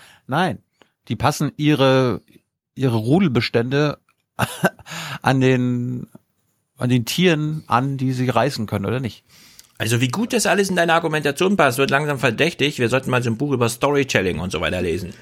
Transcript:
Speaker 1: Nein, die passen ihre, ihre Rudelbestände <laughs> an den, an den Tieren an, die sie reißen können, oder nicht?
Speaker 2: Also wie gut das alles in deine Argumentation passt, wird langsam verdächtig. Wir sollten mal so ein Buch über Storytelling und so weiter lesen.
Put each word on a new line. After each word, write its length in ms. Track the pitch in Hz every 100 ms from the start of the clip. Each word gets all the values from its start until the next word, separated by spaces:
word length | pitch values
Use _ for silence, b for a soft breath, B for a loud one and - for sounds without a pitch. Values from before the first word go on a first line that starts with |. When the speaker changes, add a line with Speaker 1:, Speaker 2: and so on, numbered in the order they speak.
| b b b
Speaker 1:
Nein, 320 | 139 180 - _ _ b b -
die 80 | 117
passen 360 | 127 147 143 -
ihre, 640 | 147 147 135 131 127 98 _ - _ _ _
ihre 220 | - 135 113
Rudelbestände 1040 | 110 165 185 117 - - 127 139 147 - _ _ _ -
<laughs> 840 | - - - - - - - 139
an 180 | 123 131
den, 680 | 131 127 123 123 123 123 - - _ _ _ _ _ -
an 120 | 123
den 140 | 127 113
Tieren 560 | - 180 156 151 156 -
an, 280 | 117 139 135
die 160 | 131
sie 160 | 127 127
reißen 380 | 117 131 131 107
können, 180 | 104
oder 160 | 98 123
nicht? 240 | 123 - _ b b b b b
Speaker 2:
Also 220 | 107 117
wie 80 | 127
gut 240 | 123 240
das 140 | 240 196
alles 220 | 185 190
in 60 | 180
deine 180 | 170
Argumentation 640 | 165 165 156 143 139 185 202
passt, 180 | 143 123
wird 120 | 135
langsam 280 | 135 151 139
verdächtig. 600 | 131 110 151 - 139 147
Wir 100 | 117
sollten 220 | 131 131
mal 120 | 127
so 60 | 117
ein 60 | 113
Buch 160 | 147
über 160 | 127 117
Storytelling 680 | - 143 143 135 113 95 87
und 120 | 92
so 100 | 80
weiter 180 | 80 90
lesen. 300 | 90 87 87 -